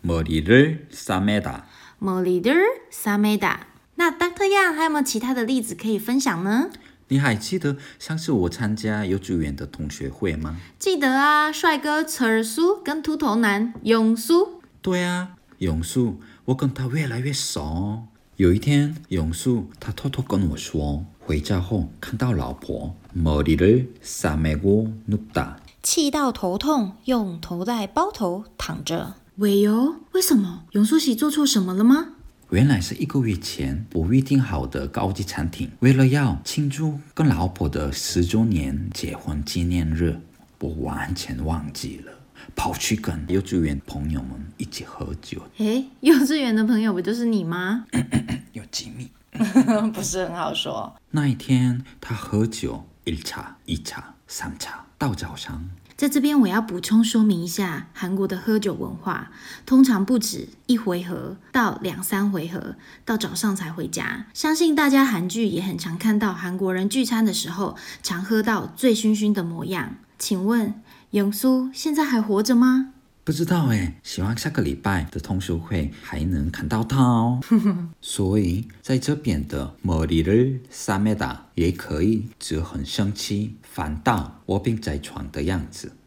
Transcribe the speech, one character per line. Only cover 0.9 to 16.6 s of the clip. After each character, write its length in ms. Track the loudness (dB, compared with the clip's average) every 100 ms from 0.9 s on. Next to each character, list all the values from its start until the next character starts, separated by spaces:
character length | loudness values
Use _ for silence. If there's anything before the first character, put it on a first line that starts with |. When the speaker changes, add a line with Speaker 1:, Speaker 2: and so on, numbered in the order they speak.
Speaker 1:
싸 280 | -16 -4 0
매 200 | 2 0
다。 220 | -2 -10 -14 -20 -20 _
Speaker 2:
머 240 | -2 0
리 180 | 2 2
를 200 | 4 4 4 0 -10
싸 300 | -8 -2 2
매 180 | 2 2
다。 200 | 0 -4 -10 -20 _ 0
那 140 | 0
Dr.Yang 640 | 2 -4 0 2 4 4 2
还 100 | 0
有 40 |
没 80 | 2
有 60 |
其 160 | 0 -2
他 140 | -2
的 100 | -2
例 180 | 0 0
子 140 | -2 -6
可 140 | -2
以 100 | -2
分 180 | 0 0
享 280 | 0 -2 0
呢？ 240 | 0 0 -6 -20 _ _
Speaker 1:
你 100 | 2
还 160 | 2 0
记 240 | -2 -2
得 160 | -2 -4 -10 -18
上 180 | -8 -6
次 140 | 0
我 180 | 2 0
参 240 | -2 -4
加 320 | -2 -2 -2 -2
幼 140 | -2
稚 160 | -2 -2
园 180 | -2
的 120 | -4 -10
同 240 | -8 -10
学 180 | -8 -10
会 280 | -4 -4 -2
吗？ 180 | -6 -8 -14 _
Speaker 2:
记 160 | -2 0
得 220 | 2 2
啊， 320 | 4 4 2
帅 260 | 2 0 2
哥 240 | 0 -2
철 400 | -2 0 2 2
수 400 | 0 2 2 2
跟 200 | -2 -4
秃 140 | -4 0
头 180 | 0 2
男 380 | 2 2 -2 -4
永 320 | 2 4 4 2
苏。 460 | 4 4 4 -4 -20 _
Speaker 1:
对 220 | -2 0
啊， 280 | 0 -2 -6 -12 _ -6
永 240 | -2 -2
苏， 360 | -2 0 0 -2 -14 -12 -4
我 100 |
跟 180 | 0